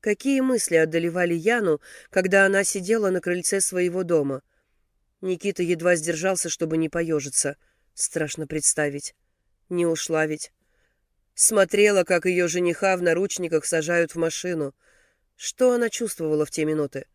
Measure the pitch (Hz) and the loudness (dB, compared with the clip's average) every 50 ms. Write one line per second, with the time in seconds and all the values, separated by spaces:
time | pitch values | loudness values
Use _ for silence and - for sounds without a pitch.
0 | - 214 208 - - 269 277 269 262 262 254 226 - - 170 160 160 160 156 170 | 0 -2 -2 -2 0 0 0 2 2 2 0 0 0 2 2 2 2 4 0 0
1 | 165 170 165 180 180 175 170 170 160 208 233 240 220 180 156 147 _ - - - | -2 0 0 0 0 0 0 0 0 0 0 2 2 0 0 0 _ -14 -20 -20
2 | - _ - 196 185 185 185 196 196 196 196 196 202 - - 202 180 180 220 226 | -20 _ -2 0 0 4 6 6 6 6 4 2 2 0 -2 -6 -2 0 0 0
3 | 214 190 185 180 175 175 175 180 175 - - 196 185 - - 180 180 180 170 185 | 2 0 0 0 -2 -2 -4 -2 -2 -2 -2 0 -2 -2 0 0 0 0 0 -2
4 | 185 170 170 160 143 139 139 131 _ _ _ _ _ _ _ _ _ _ _ _ | -2 2 2 2 2 2 -4 -6 _ _ _ _ _ _ _ _ _ _ _ _
5 | _ _ _ _ - 185 185 170 - 202 190 - 180 170 180 165 165 180 180 170 | _ _ _ _ -6 -6 -4 -2 -2 -4 -2 -2 0 -2 -2 0 2 2 2 2
6 | 151 170 170 156 165 190 190 180 - 170 - - 165 160 160 160 160 156 - 170 | 2 -4 -4 -2 0 -2 -2 -2 -4 -6 -4 -4 -4 -2 0 0 -2 -2 -2 -4
7 | 170 165 160 151 135 143 - - - 143 143 _ _ _ _ _ _ _ _ - | -2 -2 -2 -2 -4 -2 -2 -2 -2 -2 -4 _ _ _ _ _ _ _ _ -8
8 | - - - 160 156 151 - - 156 139 - 156 147 - - - 151 147 139 143 | -8 -4 -2 -4 -4 -4 -6 -10 -8 -6 -6 -2 -2 -2 0 0 -2 -2 -2 -6
9 | - - _ _ _ _ _ _ _ _ _ _ _ _ 185 175 175 170 165 160 | -12 -12 _ _ _ _ _ _ _ _ _ _ _ _ -2 0 0 0 0 -2
10 | - - 160 156 156 156 156 151 - - _ _ _ _ _ _ _ _ _ _ | -4 -2 0 0 0 -2 -4 -8 -10 -16 _ _ _ _ _ _ _ _ _ _
11 | _ _ _ _ _ _ _ - - - 220 202 190 180 - 202 208 208 202 190 | _ _ _ _ _ _ _ 0 0 2 6 4 4 4 4 4 4 6 6 4
12 | 175 - 180 175 160 180 180 175 180 170 156 180 180 175 165 - - 190 190 180 | 2 2 0 0 2 0 0 2 0 0 0 0 0 0 0 2 2 0 0 2
13 | 175 175 165 165 196 202 - - 180 165 165 156 - - - 165 156 156 175 170 | 2 0 2 2 0 -2 -4 -6 -6 -2 -2 -2 0 0 -2 -2 0 0 0 0
14 | 170 160 - 170 165 165 - - - 180 175 160 147 135 - _ _ _ _ _ | 0 0 -2 -2 -2 -2 -2 -4 -6 -6 -4 -4 -4 -6 -8 _ _ _ _ _
15 | _ _ _ _ _ _ _ _ - - - _ 254 254 247 240 240 226 - - | _ _ _ _ _ _ _ _ -12 -12 -2 _ 2 2 4 2 0 -2 -2 -4
16 | 240 214 - - 165 156 151 151 151 - - - 156 151 156 156 147 139 - 139 | -6 -6 -6 -4 -4 -2 0 0 0 -2 -2 -4 -2 -2 0 -2 -2 -4 -6 -12
17 | - _ _ | -14 _ _